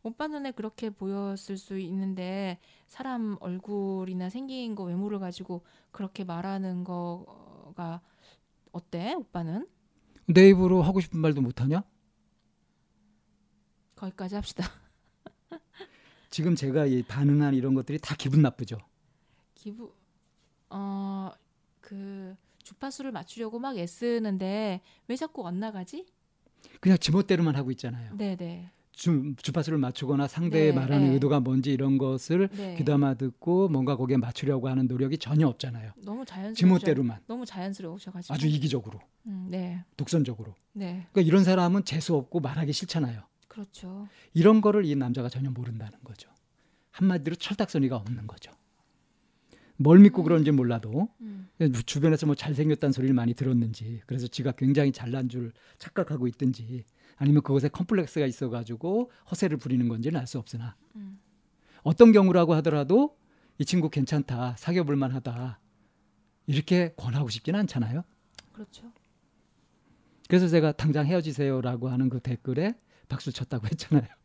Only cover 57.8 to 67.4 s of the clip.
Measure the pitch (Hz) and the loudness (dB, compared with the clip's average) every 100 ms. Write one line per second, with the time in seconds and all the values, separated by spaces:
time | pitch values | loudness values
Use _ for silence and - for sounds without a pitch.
57.8 | 180 202 147 160 139 120 127 117 113 117 | -2 -2 -2 -2 -2 -2 -6 -6 -8 -8
58.8 | 165 214 247 _ - 175 190 156 131 127 | -4 -2 -4 _ -12 -4 -2 -2 -2 0
59.8 | 120 113 127 165 123 131 - 117 117 - | 0 -2 -4 -4 -6 -10 -10 -10 -10 -14
60.8 | _ 214 196 196 _ _ _ _ _ - | _ -18 -16 -18 _ _ _ _ _ -6
61.8 | 151 - 233 208 190 180 165 156 156 151 | -2 10 10 10 8 6 4 4 2 0
62.8 | 139 208 294 _ _ _ _ - 143 180 | 4 4 4 _ _ _ _ -6 0 0
63.8 | 156 147 123 151 - 123 123 113 - 180 | 0 -2 0 -2 -2 -4 -4 -6 -2 0
64.8 | 151 143 135 131 131 120 127 107 _ _ | 0 0 -2 -4 -6 -8 -10 -12 _ _
65.8 | _ _ _ _ _ _ - 143 - 180 | _ _ _ _ _ _ -4 -2 2 2
66.8 | 170 - 123 127 127 110 | 2 -4 -4 -2 -2 -4